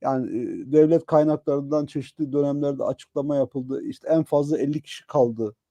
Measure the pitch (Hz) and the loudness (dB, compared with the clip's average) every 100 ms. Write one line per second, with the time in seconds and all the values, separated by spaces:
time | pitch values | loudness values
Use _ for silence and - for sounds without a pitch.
0 | 131 131 123 113 110 92 131 151 156 165 | -4 -2 -2 -4 -6 -8 2 4 6 4
1 | - 156 151 151 - 143 139 151 147 151 | 4 2 4 0 -2 -4 -2 -2 -2 -6
2 | 127 - 147 143 143 143 143 139 - 135 | -10 -8 -4 0 0 0 -2 -2 -4 -6
3 | - 147 143 143 - 139 127 135 - 131 | -8 -6 -2 0 -2 -4 -6 -8 -8 -10
4 | - 160 156 147 147 151 139 151 - - | 0 0 2 0 0 0 -2 -4 -8 -18
5 | - 147 120 113 110 - _ | -4 2 2 0 -6 -8 _